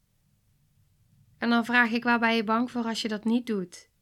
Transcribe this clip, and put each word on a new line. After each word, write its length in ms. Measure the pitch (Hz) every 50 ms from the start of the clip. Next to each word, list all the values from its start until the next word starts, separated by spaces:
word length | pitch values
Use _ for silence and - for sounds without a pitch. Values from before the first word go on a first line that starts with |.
| _ _ _ _ _ _ _ _ _ _ _ _ _ _ _ _ _ _ _ _ _ _ _ _ _ _ _ -
En 120 | 226 233
dan 140 | 240 233 226
vraag 260 | 233 240 247 240 220
ik, 140 | 226 233 240
"Waar 140 | 240 240 233
ben 160 | 233 226 226
je 100 | 233 208
bang 260 | 214 220 233 247 240
voor 140 | - 240 226
als 180 | 226 226 - -
je 60 | 220
dat 160 | 214 208 -
niet 220 | 220 226 247 240
doet?" 440 | 233 214 196 180 180 - - - _ _ _